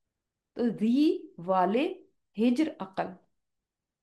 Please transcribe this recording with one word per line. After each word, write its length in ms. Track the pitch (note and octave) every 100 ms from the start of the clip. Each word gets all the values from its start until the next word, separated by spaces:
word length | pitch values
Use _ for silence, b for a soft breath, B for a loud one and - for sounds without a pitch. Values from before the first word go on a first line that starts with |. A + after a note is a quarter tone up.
| _ _ _ _ _ -
तो 140 | A#3+
दी 640 | D#3 A3 C4+ D#4 G4 - -
वाले 440 | F3 F#3 F#3 A#3 F4+ - - _ _ G3+
हिजर 400 | B3 B3 D#4 -
अकल। 340 | F#3+ - F#3 - _ _ _ _ _ _ _ _